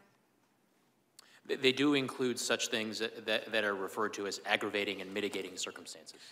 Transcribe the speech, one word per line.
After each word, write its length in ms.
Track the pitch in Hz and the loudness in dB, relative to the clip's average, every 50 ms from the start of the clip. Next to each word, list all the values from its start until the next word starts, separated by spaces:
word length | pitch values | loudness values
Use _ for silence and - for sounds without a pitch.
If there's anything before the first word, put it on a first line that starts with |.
| - _ _ _ _ _ _ _ _ _ _ _ _ _ _ _ _ _ _ _ _ _ _ - - - - - - | -20 _ _ _ _ _ _ _ _ _ _ _ _ _ _ _ _ _ _ _ _ _ _ -20 -20 -20 -20 -12 -6
They, 100 | - - | -4 0
they 160 | 139 135 131 | 4 4 4
do 220 | 127 131 139 151 147 | 6 6 6 6 6
include 440 | 139 131 123 - - 131 123 120 120 | 4 2 0 0 0 0 0 0 0
such 300 | - - 123 - - - | 0 0 0 0 0 0
things 300 | 123 113 107 110 107 95 | 0 0 0 -2 -2 -2
that, 280 | 110 117 - 117 110 | -4 -4 -4 -4 0
that, 260 | 110 107 113 - - | 0 0 0 0 0
that 120 | 110 110 104 | 0 2 2
are 100 | 104 101 | 2 0
referred 400 | 95 95 90 - 117 107 101 - | 0 -2 -4 -2 0 0 0 0
to 120 | - 101 | -2 -4
as 140 | 98 92 - - | -4 -4 -4 0
aggravating 540 | 101 104 - - 104 101 104 101 101 95 95 | 0 0 2 2 2 0 2 0 0 -2 -4
and 120 | 92 92 | -6 -6
mitigating 440 | 95 107 104 98 98 95 95 92 92 | -2 -2 -2 -2 -2 -4 -6 -6 -6
circumstances. 600 | 90 - 98 - - 85 - - 82 78 - - - - - | -6 -6 -6 -8 -10 -12 -14 -14 -14 -16 -18 -20 -18 -20 -20